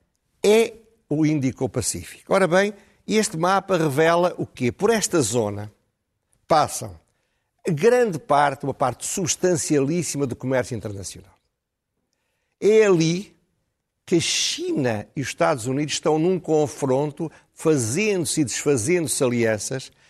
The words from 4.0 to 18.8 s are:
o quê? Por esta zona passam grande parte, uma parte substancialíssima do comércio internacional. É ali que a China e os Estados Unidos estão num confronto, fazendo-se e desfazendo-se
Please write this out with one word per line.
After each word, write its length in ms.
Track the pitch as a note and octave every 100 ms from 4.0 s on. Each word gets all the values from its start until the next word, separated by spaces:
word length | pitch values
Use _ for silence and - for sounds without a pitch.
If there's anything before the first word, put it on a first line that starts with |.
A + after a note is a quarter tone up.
| D#3+ E3+ F3 -
o 80 | D3
quê? 260 | - B2
Por 180 | - G#3
esta 280 | A3+ - E3+
zona 500 | A2 A#2+ G#2 G2+ G#2 _ _ _ _ _ _ _ _
passam 520 | D#3 B2+ - G#2+ E2+ _ _ _ _ _ _ G3
grande 520 | C#3+ G#3+ B3 A#3 D#3
parte, 440 | - C#3+ C#3+ C3+
uma 100 | C#3
parte 320 | B2+ B2+ A#2 -
substancialíssima 1200 | - E3 - F#3 E3 - D3 C3+ F3 D3+ C#3+ C#3
do 80 | A2+
comércio 400 | B2+ C3 A2+ A2+
internacional. 580 | G#2+ G2 F#2 F2+ - _ _ _ _ _ _ _ _ _ _ _ _ _
É 240 | G3 A3 G#3
ali 500 | F3 D#3+ F3 G3+ _ _ _ _ _ _ _ -
que 100 | E3+
a 40 |
China 880 | - - - - F4+ D#4+ B2 G#2+ - -
e 60 |
os 60 | B2+
Estados 380 | - E3 C#3+ A2+
Unidos 280 | C3+ D3+ -
estão 240 | E3 D#3
num 200 | E3+ F#3+
confronto, 920 | - D#3 D3 - C#3 C3 D3+ - D#3+ - _
fazendo-se 880 | - D#3+ D3+ A2 C#3+ G#3+ F#3+ D3+ -
e 40 | C#3
desfazendo-se 800 | - D3 C#3+